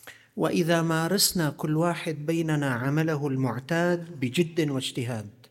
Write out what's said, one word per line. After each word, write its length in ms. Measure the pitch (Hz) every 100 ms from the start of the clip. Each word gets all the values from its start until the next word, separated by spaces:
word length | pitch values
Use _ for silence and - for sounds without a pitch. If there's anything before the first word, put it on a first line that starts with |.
| - - _ -
وإذا 460 | 160 190 165 170
مارسنا 680 | 165 160 165 185 - 185 151
كل 260 | - 156 156
واحد 500 | 170 170 170 147 147
بيننا 440 | 165 160 151 143
عمله 560 | 120 131 151 165 147 143
المعتاد 960 | 131 131 113 - 170 175 175 165 143
بجد 500 | 127 175 165 - 147
واجتهاد 600 | 131 - - 120 113 104 - -